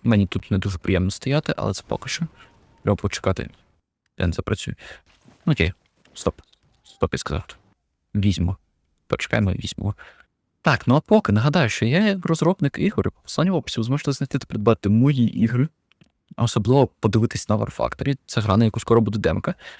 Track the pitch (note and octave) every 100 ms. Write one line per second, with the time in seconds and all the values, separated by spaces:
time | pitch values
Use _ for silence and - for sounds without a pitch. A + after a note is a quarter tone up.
0 | A#2 A2 G2 G2 - G2 G2+ F#2 - F#2
1 | F#2 - - C#3+ - - G#2 G2+ - G#2
2 | - - E3 _ - _ _ _ - G2+
3 | G2+ - - F#2+ - _ _ _ _ _
4 | _ - F2+ - - G#2+ - - - -
5 | _ _ _ _ - C#3+ E2 - _ _
6 | _ - - - _ _ _ _ _ -
7 | - C#2+ - D2+ - - _ _ _ _
8 | _ G#2+ G2+ F2 F2+ F#2+ _ _ _ _
9 | _ - - A2+ G2+ G2 - - G2 -
10 | - _ _ _ _ _ - - - C3+
11 | - A3 - G#2 C3 E3 B2 - A2 D#3
12 | G#3+ G3 F3 D#3+ D#3 F#3+ C#3+ - G3 -
13 | - - - - E3+ F3+ - - A2+ C#3
14 | - C#3 C#3 C#3 - A2 G#2+ A2+ G2+ G#2+
15 | C3+ C#3 A#2 - A2+ B2 D3 _ _ _
16 | _ _ _ - A#2 - G#2 C3+ B2 _
17 | A2 G#2+ G#2+ - - G#2 A2 - - -
18 | - C#3 _ - G#2 G2+ A2+ - - A#2
19 | G#2+ G#2 E2+ F2 - F#3 - -